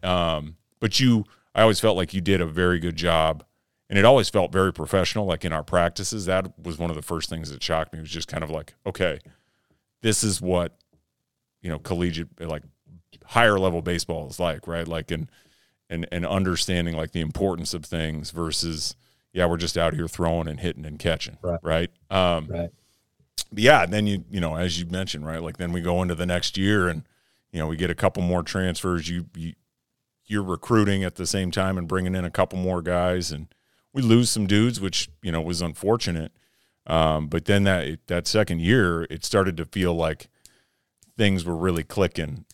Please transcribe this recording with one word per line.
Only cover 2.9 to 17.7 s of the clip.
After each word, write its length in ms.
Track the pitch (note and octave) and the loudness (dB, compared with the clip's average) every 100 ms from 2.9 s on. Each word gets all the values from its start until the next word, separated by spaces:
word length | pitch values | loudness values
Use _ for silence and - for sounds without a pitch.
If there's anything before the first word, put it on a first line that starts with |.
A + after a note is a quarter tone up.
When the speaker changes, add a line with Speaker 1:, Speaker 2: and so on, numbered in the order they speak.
| D#2 | -2
Speaker 1:
job, 480 | E2+ E2 D#2+ D2+ - _ _ _ - | 2 2 2 -2 -10 _ _ _ 0
and 100 | G2+ | 6
it 60 | G#2+ | 8
always 240 | C3 G2+ | 8 4
felt 220 | G#2 F2+ | 0 2
very 220 | F#2+ F#2+ | 2 2
professional. 520 | E2+ D#2 F#2+ F2+ A2 G2 | 0 -2 0 0 -2 -2
Like, 200 | D#2+ F2 | -2 -4
in 80 | |
our 100 | D#2+ | -4
practices, 600 | D2+ F2+ E2+ - F#2+ A2 F2+ | 0 0 0 -2 -6 -4 -2
that 320 | F#2 F#2 - | -2 -2 -10
was 220 | E2+ D#2+ | -10 -6
one 100 | E2+ | -6
of 60 | D2+ | -6
the 60 | |
first 280 | - E2+ - | -6 -6 -6
things 220 | E2 D#2 | -8 -10
that 100 | C#2 | -8
shocked 320 | - D#2+ D2+ | -2 -2 -2
me, 60 | D#2+ | -10
was 100 | D#2 | -10
just 180 | D#2+ - | -10 -8
kind 160 | E2 | -8
of 60 | D#2 | -6
like, 240 | D#2 D2+ _ G2 | -8 -10 _ -10
"Okay, 340 | - F#2 C2+ - _ _ _ _ _ _ _ | -2 -2 -2 -12 _ _ _ _ _ _ _
this 220 | A2+ G#2 | 0 2
is 180 | A2 F2+ | 0 0
what, 360 | F2+ F2+ E2+ - _ _ _ _ _ _ _ _ | 0 0 -2 -8 _ _ _ _ _ _ _ _
you 80 | F2+ | -8
know, 100 | D#2 | -8
collegiate, 480 | - F2 F2 D#2+ E2 - | -4 -2 -2 -4 -10 -12
like, 240 | E2 D#2 - _ _ F2 _ - - | -10 -10 -12 _ _ -20 _ -20 -2
higher 340 | A#2 A#2 G2 | 4 4 4
level 220 | F#2+ E2+ | 2 0
baseball 460 | E2 F2 - D#2+ D#2 | -2 -4 -4 -6 -8
is 120 | - | -4
like," 280 | F2 D#2 - | -2 -4 -6
right? 200 | E2+ E2 | -6 -6
Like, 240 | E2 D#2 | -8 -6
and, 180 | E2 D#2 _ _ _ _ _ - | -6 -6 _ _ _ _ _ -10
and, 180 | E2+ E2+ | -8 -6
and 140 | F2 F2 | -4 -2
understanding, 720 | F#2+ F#2 E2+ - F2+ E2+ D#2+ | 0 0 0 0 0 0 -2
like, 160 | E2 | -4
the 100 | F2 | -4
importance 520 | D#2+ - G2 E2+ D#2 | -4 -2 -2 -2 -6